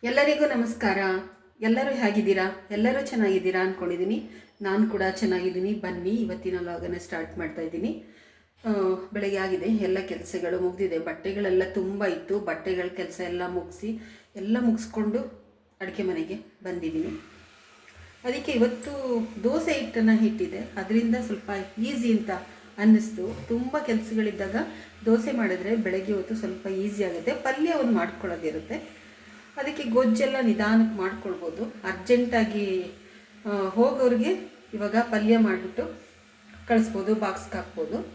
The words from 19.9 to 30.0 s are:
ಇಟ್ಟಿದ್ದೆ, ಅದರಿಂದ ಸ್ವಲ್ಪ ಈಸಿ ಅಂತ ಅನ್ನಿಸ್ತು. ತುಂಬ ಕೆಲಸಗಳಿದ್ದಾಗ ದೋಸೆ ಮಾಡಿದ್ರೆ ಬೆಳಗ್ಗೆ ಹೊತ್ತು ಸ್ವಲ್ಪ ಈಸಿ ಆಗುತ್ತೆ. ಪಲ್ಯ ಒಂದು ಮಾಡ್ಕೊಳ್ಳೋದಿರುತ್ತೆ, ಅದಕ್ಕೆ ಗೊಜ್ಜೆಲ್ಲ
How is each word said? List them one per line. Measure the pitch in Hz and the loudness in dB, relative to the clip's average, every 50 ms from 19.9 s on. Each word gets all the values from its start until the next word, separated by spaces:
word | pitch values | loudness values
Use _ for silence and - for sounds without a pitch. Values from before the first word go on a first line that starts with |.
| - 233 220 220 220 220 220 214 | 0 2 6 6 6 6 6 4
ಇಟ್ಟಿದ್ದೆ, | - - 185 - - 196 220 - - - 190 | 2 0 -4 -4 -4 -8 -10 -8 -8 -8 -4
ಅದರಿಂದ | 190 220 226 233 226 226 247 226 - | 2 2 2 4 4 2 0 0 -4
ಸ್ವಲ್ಪ | 214 196 - - 202 196 190 - - 220 220 269 | -4 -6 -6 -6 -6 -6 -6 -8 -6 -4 -4 -2
ಈಸಿ | 294 240 233 240 220 208 | -2 0 2 4 4 2
ಅಂತ | - - 190 - - - - - - - - - 202 | 2 0 -4 -6 -6 -12 -18 -20 -20 -20 -6 2 8
ಅನ್ನಿಸ್ತು. | 220 220 214 - - - - 180 208 220 - - - 233 | 8 8 8 6 0 -6 -6 -6 -6 -6 -8 -6 -4 -2
ತುಂಬ | 233 247 254 - 302 294 - | -2 -2 -2 -2 -4 -2 0
ಕೆಲಸಗಳಿದ್ದಾಗ | 226 214 - - 220 220 214 214 190 185 196 190 196 226 - - - - - - - - - 226 | 0 0 0 -2 -2 -2 0 -2 -2 -4 -6 -4 -2 -4 -4 -4 -8 -14 -18 -18 -20 -6 2 4
ದೋಸೆ | 226 233 - 285 269 240 | 4 4 4 0 -2 0
ಮಾಡಿದ್ರೆ | 220 190 185 180 185 196 226 226 208 | 0 0 0 0 0 0 0 0 0
ಬೆಳಗ್ಗೆ | 190 180 190 190 196 208 196 | 0 0 -2 0 0 -2 -2
ಹೊತ್ತು | 185 - 220 220 - | -2 -4 -4 -4 -4
ಸ್ವಲ್ಪ | 185 185 - - 196 190 190 196 | -6 -6 -6 -6 -4 -4 -2 -2
ಈಸಿ | 208 202 202 208 180 | -2 -2 -2 -2 -2
ಆಗುತ್ತೆ. | 170 170 165 240 294 - - | -2 -4 -2 -2 -4 -2 -2
ಪಲ್ಯ | 269 262 285 311 339 330 302 262 | -2 0 2 2 2 2 2 4
ಒಂದು | 240 226 185 | 4 4 4
ಮಾಡ್ಕೊಳ್ಳೋದಿರುತ್ತೆ, | 170 202 - - - 190 170 165 165 156 156 160 - - 226 311 - - - - - - - - - - - - - - - - | 2 0 -4 -6 -6 -6 -6 -4 -4 -4 -4 -4 -8 -6 -8 -8 -8 -10 -18 -20 -20 -20 -20 -20 -20 -20 -20 -20 -20 -18 -10 -6
ಅದಕ್ಕೆ | 269 285 294 - 285 240 226 | -6 -6 -4 -4 -4 2 4
ಗೊಜ್ಜೆಲ್ಲ | 247 | 4